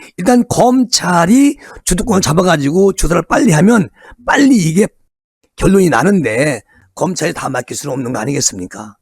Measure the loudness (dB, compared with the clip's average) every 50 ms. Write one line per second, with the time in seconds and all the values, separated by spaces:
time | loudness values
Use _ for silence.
0 | -14 -18 _ -4 0 2 2 2 2 0 0 2 2 2 2 0 0 -2 -2 -4
1 | -2 0 0 2 2 4 4 4 4 2 0 -4 -10 -20 -20 -10 -6 -4 -4 -2
2 | -2 -2 -2 0 0 0 0 0 0 0 0 0 -2 0 0 2 2 0 0 0
3 | -2 -2 -2 -2 -2 -2 0 0 2 2 2 4 4 4 4 2 0 -2 _ _
4 | -20 -20 -20 -10 -6 -2 0 2 4 4 4 4 2 2 0 0 0 -2 _ _
5 | _ _ _ _ _ _ _ _ _ _ _ -2 0 2 2 2 2 2 2 0
6 | 2 2 0 0 0 -2 -2 -2 -2 -4 -4 -6 -10 _ _ _ _ _ _ -6
7 | -6 -6 -4 -4 -4 -6 -6 -6 -8 -8 -8 -8 -8 -10 -12 -12 -10 -8 -8 -8
8 | -6 -6 -8 -6 -6 -6 -4 -4 -4 -4 -6 -8 -12 -14 -14 -16 -16 -18 -20 _